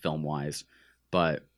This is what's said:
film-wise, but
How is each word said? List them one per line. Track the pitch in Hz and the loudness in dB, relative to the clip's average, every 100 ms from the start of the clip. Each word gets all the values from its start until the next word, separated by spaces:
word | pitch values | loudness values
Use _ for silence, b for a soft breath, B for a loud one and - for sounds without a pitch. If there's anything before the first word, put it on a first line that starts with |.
film-wise, | 85 78 76 76 71 73 - b b b _ | -4 -2 -2 -2 -4 -6 -12 b b b _
but | 90 85 76 - | 2 2 0 -6